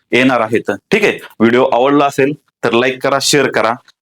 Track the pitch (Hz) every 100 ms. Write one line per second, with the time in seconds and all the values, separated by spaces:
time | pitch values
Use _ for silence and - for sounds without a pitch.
0 | - 120 131 123 110 113 - 98 - 214
1 | 190 90 - - 113 123 - 117 135 147
2 | 143 139 117 - _ _ 120 117 131 131
3 | 135 135 - 147 127 120 110 120 _ _